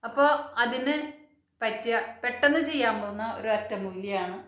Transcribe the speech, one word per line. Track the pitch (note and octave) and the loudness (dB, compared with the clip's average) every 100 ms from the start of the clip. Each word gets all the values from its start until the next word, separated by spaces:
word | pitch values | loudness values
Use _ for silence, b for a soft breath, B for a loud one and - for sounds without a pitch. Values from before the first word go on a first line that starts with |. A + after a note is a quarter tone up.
| A3+ | -4
അപ്പൊ | C4+ C#4+ D4 - A3+ | 4 4 4 0 0
അതിന് | A#3+ B3+ C4+ D4+ D4+ - - _ _ _ | 0 2 0 0 -4 -12 -20 _ _ _
പറ്റിയ | A3+ A3 A#3 A#3 - - | -4 -2 0 0 -2 -6
പെട്ടെന്ന് | B3 B3 C#4+ D4+ D#4+ | -6 2 4 4 2
ചെയ്യാൻ | D4+ A#3 G#3+ | 2 2 2
പോകുന്ന | G#3 G#3 A3+ - | -4 -6 -6 -4
ഒരു | A3 G#3+ | 0 0
ഒറ്റമൂലിയാണ് | G#3+ G3+ F#3+ F#3 G3+ F#3+ F3+ F#3 | 0 -6 -6 -6 -4 -2 -2 -8